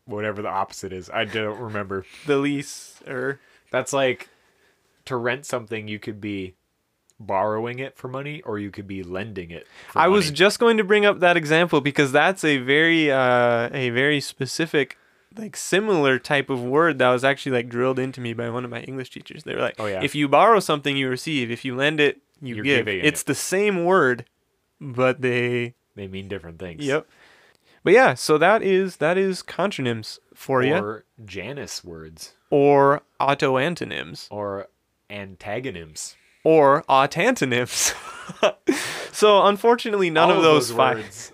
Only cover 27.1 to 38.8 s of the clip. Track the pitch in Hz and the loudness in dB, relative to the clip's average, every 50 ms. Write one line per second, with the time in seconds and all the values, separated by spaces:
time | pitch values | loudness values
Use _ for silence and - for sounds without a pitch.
27.1 | _ _ _ _ _ _ _ _ _ _ _ _ _ _ - 156 196 247 262 190 | _ _ _ _ _ _ _ _ _ _ _ _ _ _ 0 4 6 6 6 4
28.1 | 127 - - - 156 147 160 185 214 226 - 190 190 185 196 185 - - 147 160 | 2 0 0 0 2 4 4 4 4 4 2 2 2 2 0 -2 -4 -2 -2 0
29.1 | 180 190 196 190 185 - - - - - 175 208 - - 131 120 117 113 107 - | 0 0 0 -2 -2 -6 -10 -10 -6 -4 -4 -4 -4 -4 -4 -4 -4 -4 -6 -12
30.1 | - - _ _ _ - - - 135 127 127 135 151 185 202 208 220 214 - _ | -16 -20 _ _ _ -14 -6 -2 0 2 2 2 2 0 -2 -4 -8 -10 -14 _
31.1 | _ - 110 98 95 98 90 117 139 143 113 87 - - - 90 82 80 80 80 | _ -20 -20 -16 -14 -12 -12 -10 -10 -12 -12 -12 -12 -14 -14 -14 -16 -16 -16 -18
32.1 | 82 80 - - _ _ _ _ - 143 139 143 143 139 139 139 143 151 - _ | -18 -20 -20 -20 _ _ _ _ 2 4 6 6 6 6 6 6 4 2 -2 _
33.1 | _ - 131 135 143 - 156 135 131 131 135 170 175 - - 110 80 67 65 82 | _ -2 0 0 0 0 0 0 0 0 0 -2 -4 -6 -8 -8 -6 -8 -8 -10
34.1 | 147 - - - 104 104 104 101 98 98 - - _ _ _ _ _ _ _ - | -12 -16 -16 -14 -10 -8 -8 -6 -8 -8 -10 -14 _ _ _ _ _ _ _ -18
35.1 | 101 101 98 95 95 - - 107 104 123 131 131 92 85 82 78 78 - - - | -16 -16 -14 -16 -18 -16 -10 -8 -8 -8 -8 -8 -10 -12 -14 -14 -14 -14 -14 -14
36.1 | - _ _ _ _ _ - 160 160 160 143 135 139 151 - - 135 135 139 143 | -16 _ _ _ _ _ 2 4 6 8 8 8 6 4 4 4 4 4 4 4
37.1 | - 156 185 247 254 - 147 131 120 123 123 - - - - - - - - - | 2 0 0 0 0 0 0 0 0 0 -2 -2 -2 -2 -2 -2 -4 -6 -10 -16
38.1 | - - - - - - - 202 - - _ - 277 - | -16 -16 -18 -18 -4 -2 0 0 0 0 _ -2 -2 -2